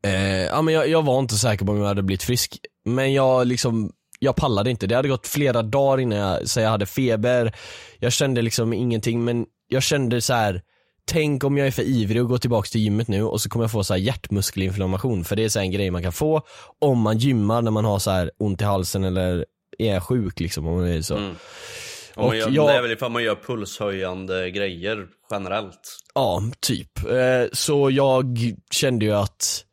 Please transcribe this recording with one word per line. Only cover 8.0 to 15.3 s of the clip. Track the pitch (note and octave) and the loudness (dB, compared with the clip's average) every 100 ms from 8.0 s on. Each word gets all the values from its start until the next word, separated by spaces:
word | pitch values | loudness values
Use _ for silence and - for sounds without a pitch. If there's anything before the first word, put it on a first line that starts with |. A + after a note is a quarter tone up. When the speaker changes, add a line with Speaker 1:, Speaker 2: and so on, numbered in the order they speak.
| A#2+ | -2
Speaker 1:
kände | - C#3+ A#2+ | 0 0 0
liksom | A#2 - A2+ | 0 0 0
ingenting, | G#2+ B2 A2+ A#2 A#2 | 0 0 0 0 0
men | A#2 A#2+ - _ _ | 0 -2 -4 _ _
jag | C3 | 0
kände | - D3 B2 A#2+ | 0 0 0 0
så | - | 2
här: | A#2+ G#2+ F2+ _ _ _ _ | 2 2 -2 _ _ _ _
tänk | - E3 D3+ C#3 | -4 0 0 0
om | C#3 C#3 | 0 2
jag | C#3 | 2
är | |
för | C3+ | 0
ivrig | A#2+ B2+ G#2 A2+ | 0 2 2 2
och | B2 | 2
går | B2 | 0
tillbaka | B2 A2+ - | 2 0 0
till | A2+ | 0
gymmet | G#2+ G#2 A#2 | 2 2 0
nu | G2 | 0
och | A2 A2 | 0 -2
så | - | -2
kommer | A#2 | -2
jag | A2+ | 0
få | A2 | 0
så | F#2+ | 0
här | F#2+ | 0
hjärtmuskelinflammation, | G2 A#2+ - G2+ F#2+ - F#2+ G2 F#2 F#2+ C3 G#2 | 0 -4 -2 -2 -2 -2 -2 0 -2 -2 -2 -2
för | E2 | -2